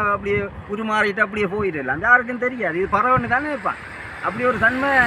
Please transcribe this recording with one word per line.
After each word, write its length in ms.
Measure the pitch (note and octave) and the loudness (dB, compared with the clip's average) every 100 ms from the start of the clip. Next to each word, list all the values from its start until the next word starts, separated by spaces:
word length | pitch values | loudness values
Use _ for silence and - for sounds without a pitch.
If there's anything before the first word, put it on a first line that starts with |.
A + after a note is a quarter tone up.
| G#3 | 0
அப்படியே 300 | G3+ G3+ G3+ G3+ - G3 | -2 0 -2 -2 -8 -10
உருமாறிட்டு 560 | G#3 A3 G#3+ G#3 G3+ G#3 | -6 -2 0 0 2 0
அப்படியே 220 | G#3+ G3+ | 0 -2
போயிடலாம். 500 | G3+ G3+ D#3 C3 C#3+ | 0 -2 -2 -2 0
அந்த 100 | G#3+ | 4
யாருக்கும் 360 | B3 A#3+ B3 B3 | 4 4 -2 -4
தெரியாது, 320 | B3+ F#3+ D#3+ | -2 -4 -2
இது 120 | F#3+ | 0
பறவைன்னு 440 | G3+ A#3+ B3+ A#3 B3 | 2 4 2 2 0
தானே 140 | D4+ | -2
இருப்பான். 300 | C#4 F#3+ - - - - - | -4 -4 -6 -10 -14 -14 -6
அப்படி 220 | E3 G3+ B3 | -6 0 0
ஒரு 140 | A3+ | 2
தன்மை 320 | A3+ B3+ C#4 C4+ | 2 2 2 4